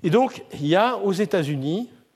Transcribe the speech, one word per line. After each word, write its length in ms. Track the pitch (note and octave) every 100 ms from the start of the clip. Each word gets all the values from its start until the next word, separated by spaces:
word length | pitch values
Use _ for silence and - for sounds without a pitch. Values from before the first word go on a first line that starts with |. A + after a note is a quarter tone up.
Et 60 | F#3
donc, 360 | F#3+ C4 - -
il 140 | - C#3+
y 100 | E3+
a 180 | A#3 A#3
aux 160 | G3+
États-Unis 760 | F3+ G#3 F#3+ C#3+ D3 C3+ F3 B3 - _